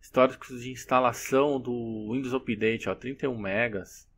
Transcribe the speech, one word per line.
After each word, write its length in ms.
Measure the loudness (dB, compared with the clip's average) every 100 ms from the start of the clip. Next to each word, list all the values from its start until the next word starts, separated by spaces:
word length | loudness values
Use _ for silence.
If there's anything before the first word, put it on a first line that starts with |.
Históricos 600 | -2 4 4 2 -14 -12
de 80 | -12
instalação 880 | -12 0 4 4 0 0 4 4 2
do 500 | -2 -4 -4 -6 -4
Windows 200 | -4 -2
Update, 560 | -4 -2 0 2 0 -2
ó, 60 |
trinta 320 | -4 -6 -4 -4
e 20 |
um 100 | -4
megas. 720 | -2 0 0 -2 -8 -18 _